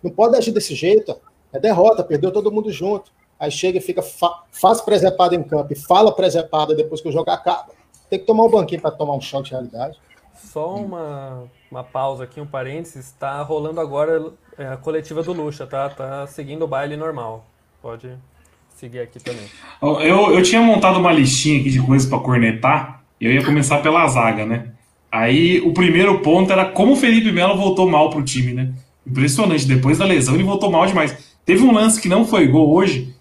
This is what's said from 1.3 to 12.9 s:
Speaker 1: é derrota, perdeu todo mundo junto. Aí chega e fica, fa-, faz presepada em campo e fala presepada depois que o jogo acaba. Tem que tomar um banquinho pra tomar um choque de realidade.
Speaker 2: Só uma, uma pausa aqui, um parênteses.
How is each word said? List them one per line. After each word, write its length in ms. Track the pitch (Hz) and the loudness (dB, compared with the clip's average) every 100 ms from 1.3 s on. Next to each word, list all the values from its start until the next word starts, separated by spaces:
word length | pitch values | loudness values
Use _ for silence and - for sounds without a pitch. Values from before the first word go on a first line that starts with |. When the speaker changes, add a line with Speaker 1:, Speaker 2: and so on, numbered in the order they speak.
| _ _ | _ _
Speaker 1:
é 80 | 139 | -4
derrota, 440 | 202 180 208 220 | 0 4 4 4
perdeu 280 | - 151 185 | 0 -2 -2
todo 200 | 190 208 | -2 -2
mundo 200 | 208 214 | -4 -6
junto. 400 | 147 180 208 - _ _ _ | -6 -4 -6 -8 _ _ _
Aí 100 | 151 | -8
chega 300 | 143 185 185 | -4 -4 -4
e 20 | |
fica, 200 | 180 180 | -4 -6
fa-, 420 | - - 170 170 _ | -6 -4 -4 -4 _
faz 280 | - - 226 | 0 2 2
presepada 520 | - 202 185 185 180 | 0 2 2 2 0
em 80 | 175 | 0
campo 320 | 143 156 147 | -2 -4 -4
e 20 | 143 | -10
fala 360 | - 180 214 | 0 4 4
presepada 640 | 208 185 165 160 156 151 156 | 2 0 0 -2 -4 -2 -2
depois 260 | 156 160 | -2 -4
que 80 | 226 | -6
o 20 | |
jogo 200 | 180 156 | -4 -4
acaba. 360 | 170 - 175 - - _ _ _ | -4 -2 -4 -8 -20 _ _ _
Tem 100 | 190 | -6
que 60 | - | 0
tomar 180 | 220 | 4
um 60 | 226 | 4
banquinho 320 | 226 165 170 | 4 0 -4
pra 100 | 160 | -6
tomar 240 | 147 151 139 | -6 -6 -6
um 60 | |
choque 240 | - 139 139 | -6 -10 -8
de 60 | |
realidade. 460 | 127 120 113 135 156 _ _ _ _ | -12 -12 -10 -12 -12 _ _ _ _
Speaker 2:
Só 400 | - 156 160 196 | -16 -10 -8 -8
uma, 680 | 208 180 156 143 135 127 123 _ _ | -10 -12 -12 -12 -14 -16 -18 _ _
uma 120 | 131 | -18
pausa 420 | 123 135 135 135 127 | -12 -8 -6 -8 -14
aqui, 140 | - | -16
um 60 | 147 | -14
parênteses. 680 | 139 131 147 165 | -12 -10 -12 -14